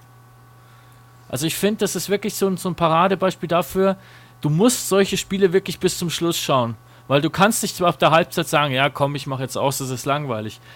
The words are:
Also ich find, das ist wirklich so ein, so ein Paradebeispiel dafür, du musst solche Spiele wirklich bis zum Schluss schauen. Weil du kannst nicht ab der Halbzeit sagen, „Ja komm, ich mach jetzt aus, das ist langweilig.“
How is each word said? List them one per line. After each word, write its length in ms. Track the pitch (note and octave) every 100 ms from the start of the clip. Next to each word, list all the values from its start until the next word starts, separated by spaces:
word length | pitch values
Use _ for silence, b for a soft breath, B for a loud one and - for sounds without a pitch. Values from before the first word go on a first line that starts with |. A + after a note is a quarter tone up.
| - - - - - b b b b b b b -
Also 180 | B2 D#3
ich 80 | -
find, 240 | G3 G#3+
das 120 | G3+ F3+
ist 120 | -
wirklich 260 | G3+ G#3+
so 120 | - G3
ein, 80 | F#3
so 120 | F#3
ein 60 |
Paradebeispiel 760 | E3+ E3+ D#3+ F#3+ F#3+ F#3+ - E3+
dafür, 480 | E3+ F3+ F#3+ F#3+ F#3+ B B B B
du 100 | D3+
musst 380 | D#3 A#3 B3 -
solche 280 | F#3+ G3 F#3+
Spiele 360 | - G3 F#3+
wirklich 260 | F#3 F#3+ -
bis 200 | F3+ -
zum 120 | F3
Schluss 280 | - E3+ E3
schauen. 380 | - C#3 A#2 A2+ B B -
Weil 120 | C#3
du 100 | D#3
kannst 320 | - G3+ A3+
nicht 180 | A3 -
ab 160 | F3 -
der 120 | E3
Halbzeit 360 | D#3+ E3+ - E3
sagen, 240 | D#3 D3
„Ja 160 | B2+ C#3+
komm, 260 | - C#3 C#3+
ich 100 | D3
mach 140 | C3
jetzt 160 | C3 -
aus, 200 | B2+ C3+
das 120 | C3
ist 160 | C3 D3
langweilig.“ 540 | C#3+ D3 A2 G#2+ - B